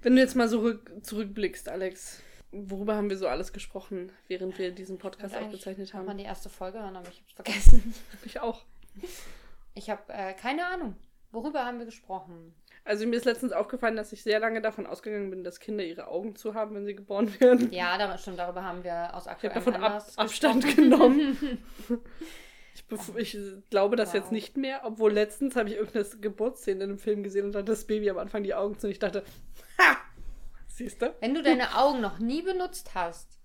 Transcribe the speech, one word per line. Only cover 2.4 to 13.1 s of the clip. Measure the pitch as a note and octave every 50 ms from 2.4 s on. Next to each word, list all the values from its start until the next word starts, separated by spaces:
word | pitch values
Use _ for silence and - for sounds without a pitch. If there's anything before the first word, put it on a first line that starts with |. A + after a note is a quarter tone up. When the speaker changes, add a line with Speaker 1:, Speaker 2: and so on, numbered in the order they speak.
| - -
Speaker 1:
worüber | - G3+ G3+ F#3+ G3 F#3+ G#3 G#3 G#3+
haben | G#3+ G3+ G#3
wir | G3 F#3+
so | F#3+ D3+
alles | A#2+ D#3 F#3 -
gesprochen, | - G3 - - - F#3+ - - G3+ F#3 F3+ F#3+ - _ _ _
während | F#3 F3+ F#3 F#3+ F#3 -
wir | F#3+ F3+
diesen | F3+ F#3 F#3 F#3 F#3+ F#3
Podcast | F#3+ G3 F#3+ - G#3 G3 G3
Speaker 2:
Ich | A#3
wollte | A3
Speaker 1:
aufgezeichnet | G#3+ G3+ F#3+ - G3 F#3+ G3
Speaker 2:
eigentlich | G3 F#3+ -
Speaker 1:
haben? | G3 F#3
Speaker 2:
noch | G#3 B3
mal | G#3
die | G3+
erste | G#3+ G3 - - G3+
Folge | - - F#3 F#3 G#3 A3+
hören, | G#3+ G3 F#3+
aber | F#3 F3 F3
ich | - -
hab's | _ _ _
vergessen. | - G3 - G#3 G#3 G3 F3 - A#3+ - A#3 - - - -
<laughs> | - - -
Speaker 1:
Ich | A#3 - B3
auch. | - A#3 A#3 - - - - - - - - G3+ - F4+ - - - - - - - - - - - - -
Speaker 2:
Ich | G3+ G3 A3
hab, | G#3 G3 - -
äh, | - G3+ G3 F#3+ F#3+
keine | F#3+ - B3 C#4 D#4+ F4
Ahnung. | F4+ F#4 F4+ D#4+ A3+ F#3+ - - - _ _ - _
Worüber | - A3+ A#3+ D4+ D4 C#4+ A#3+
haben | B3 A#3+ A#3+
wir | A#3
gesprochen? | A3+ A3+ - _ - F#3+ F#3 F#3+ F3+ E3+ E3 E3 E3 E3 _ _ _ - - _
Speaker 1:
Also | - G#3 G#3 A3
mir | A#3+